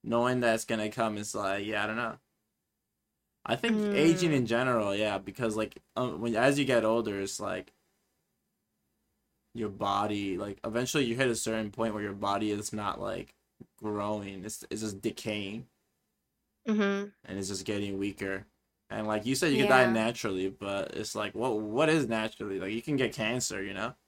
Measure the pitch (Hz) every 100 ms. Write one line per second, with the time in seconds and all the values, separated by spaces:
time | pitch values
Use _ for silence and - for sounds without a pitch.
0 | 117 117 123 127 120 113 - 113 107 107
1 | 113 107 104 107 98 98 104 104 107 110
2 | 117 117 _ _ _ _ _ _ _ _
3 | _ _ _ _ - 120 233 214 208 202
4 | 160 165 175 143 117 117 131 117 101 98
5 | 107 98 98 98 117 107 110 - _ -
6 | 123 87 117 110 127 143 131 123 110 113
7 | 110 101 98 - 104 95 98 _ _ _
8 | _ _ _ _ _ _ _ _ _ _
9 | _ _ _ _ _ 117 107 98 101 101
10 | 104 104 101 90 104 98 113 113 127 156
11 | 123 117 131 110 - 113 107 101 110 104
12 | 104 98 101 101 107 104 104 107 104 -
13 | 101 92 90 _ _ _ - _ 107 104
14 | 104 107 101 98 98 - - 107 110 98
15 | 113 107 117 104 98 110 127 _ _ _
16 | _ _ _ _ _ _ - 214 202 196
17 | 202 _ - 95 95 98 95 104 101 98
18 | 101 98 98 95 98 _ _ _ _ 107
19 | 107 107 113 131 165 135 - 131 123 113
20 | 110 117 110 95 95 98 101 98 - -
21 | 107 110 104 107 127 107 107 113 156 160
22 | 120 113 110 - 104 98 95 110 135 143
23 | 113 - 110 123 - 101 98 98 113 -